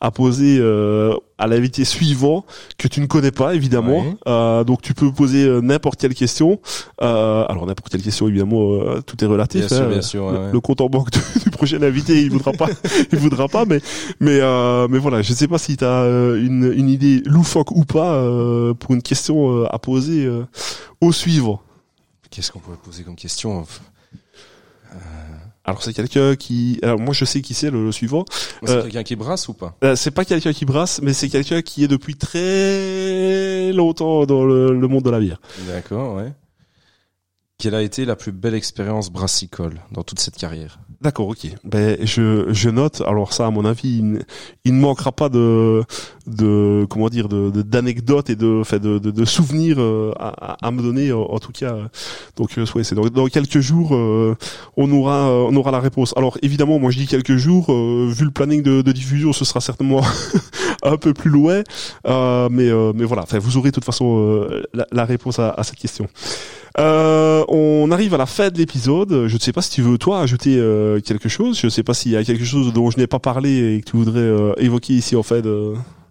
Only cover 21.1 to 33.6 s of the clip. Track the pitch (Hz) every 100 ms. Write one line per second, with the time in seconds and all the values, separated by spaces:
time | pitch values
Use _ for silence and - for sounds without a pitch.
21.1 | 160 175 156 117 101 _ _ _ _ _
22.1 | _ _ - - 95 87 85 - 85 87
23.1 | 85 85 - 113 95 78 - - _ _
24.1 | - _ _ - _ _ _ 101 92 82
25.1 | 80 78 78 95 _ - 95 113 110 120
26.1 | 139 139 135 - 120 120 120 117 110 123
27.1 | 139 131 143 131 120 151 123 110 104 117
28.1 | 151 190 - - - 117 123 113 113 107
29.1 | 113 131 185 - - 87 - 135 123 156
30.1 | 160 185 170 165 147 135 139 175 - 143
31.1 | 135 139 139 143 165 165 - 143 135 151
32.1 | 143 - 170 185 190 196 196 190 190 190
33.1 | 185 190 190 190 190